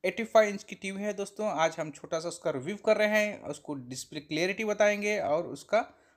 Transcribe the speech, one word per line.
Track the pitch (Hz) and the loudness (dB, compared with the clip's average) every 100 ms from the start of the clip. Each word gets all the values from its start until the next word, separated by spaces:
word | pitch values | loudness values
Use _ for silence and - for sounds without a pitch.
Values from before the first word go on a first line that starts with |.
एटी | 185 190 | -2 -4
फ़ाइव | 226 226 214 | 4 6 6
इंच | 202 | 2
की | - 190 | -10 -10
टीवी | 196 196 | -8 -6
है | 208 | -6
दोस्तों, | 196 196 - 214 | -4 -8 -4 -4
आज | 151 165 160 | 2 2 2
हम | 156 | -8
छोटा | 139 - 165 | -8 -6 -4
सा | 170 | -4
उसका | 160 165 | -4 -4
रिव्यू | 139 135 208 | -4 -6 -4
कर | - 208 | 2 4
रहे | 214 | 4
हैं, | 214 208 202 | 2 0 -4
उसको | - 147 - | -10 -10 -8
डिस्प्ले | 143 123 127 - 156 | -10 -8 -12 -10 -12
क्लैरिटी | - 156 180 196 220 | -6 -2 0 0 -2
बताएंगे | 208 208 208 208 208 | 4 4 4 0 0
और | - 151 156 | 2 0 0
उसका | 139 - 208 - _ _ | -10 0 0 0 _ _